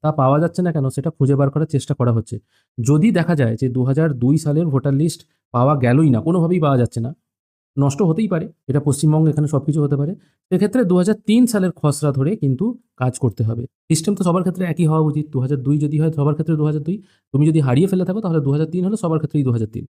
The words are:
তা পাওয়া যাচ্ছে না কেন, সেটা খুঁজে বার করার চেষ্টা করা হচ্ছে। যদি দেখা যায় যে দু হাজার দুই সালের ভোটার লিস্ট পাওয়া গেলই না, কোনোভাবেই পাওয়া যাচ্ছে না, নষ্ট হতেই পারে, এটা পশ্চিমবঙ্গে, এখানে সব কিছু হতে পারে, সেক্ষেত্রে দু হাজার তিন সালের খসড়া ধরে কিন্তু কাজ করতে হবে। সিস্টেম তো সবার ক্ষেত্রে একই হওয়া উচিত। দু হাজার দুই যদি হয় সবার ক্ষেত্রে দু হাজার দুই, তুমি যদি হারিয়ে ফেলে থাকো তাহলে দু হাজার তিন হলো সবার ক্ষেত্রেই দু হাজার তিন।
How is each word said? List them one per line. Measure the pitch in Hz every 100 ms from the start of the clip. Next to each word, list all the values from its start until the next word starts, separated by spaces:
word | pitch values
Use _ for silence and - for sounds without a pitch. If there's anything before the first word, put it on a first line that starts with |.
তা | 151
পাওয়া | 151 131 147
যাচ্ছে | 165 170
না | 180
কেন, | 160 135
সেটা | 135 151
খুঁজে | - 135
বার | 139 139
করার | 151 156
চেষ্টা | 139 -
করা | 147 123
হচ্ছে। | 117 110 107 _ _ _ - 117
যদি | 151 214
দেখা | 180 165 165
যায় | 120 113
যে | 131
দু | 120
হাজার | 127 135 160 127
দুই | 123 151
সালের | 151 147 170
ভোটার | 135 143
লিস্ট | 135 160 - _ _ _
পাওয়া | 123 131 147
গেলই | 120 127 160
না, | 117
কোনোভাবেই | 160 180 165 180
পাওয়া | 151 135
যাচ্ছে | 117 -
না, | 117 160 _ _ _ _ _ -
নষ্ট | 139 139
হতেই | 196 160 156
পারে, | 92 - _ -
এটা | 135
পশ্চিমবঙ্গে, | 143 135 156 156 160
এখানে | 151 147
সব | 147
কিছু | 139 151
হতে | 147 139
পারে, | 143 202 _ _ _
সেক্ষেত্রে | 185 202 254
দু | 202 180
হাজার | 180 214 -
তিন | 220 247
সালের | 214 185
খসড়া | - 151 139 151
ধরে | 139 135 220
কিন্তু | 139 131 208 247 _ _
কাজ | 127 -
করতে | 123 -
হবে। | 110 113
সিস্টেম | 127 _ _ 160 165
তো | 202
সবার | 180 175
ক্ষেত্রে | 185 180
একই | 180 156 160
হওয়া | 160
উচিত। | 156 143 151
দু | 135
হাজার | 131 143
দুই | 127 147
যদি | 147 151
হয় | 160
সবার | 156 143
ক্ষেত্রে | 147 160 156
দু |
হাজার | 151 156
দুই, | 156 202 - _ _
তুমি | 135 156
যদি | 160
হারিয়ে | 135 123 190
ফেলে | 185
থাকো | 180 190
তাহলে | 202 165
দু | 139
হাজার | 143 156
তিন | 175
হলো | 180 214
সবার | 170 156
ক্ষেত্রেই | 156 151
দু | 127
হাজার | 117 110
তিন। | - -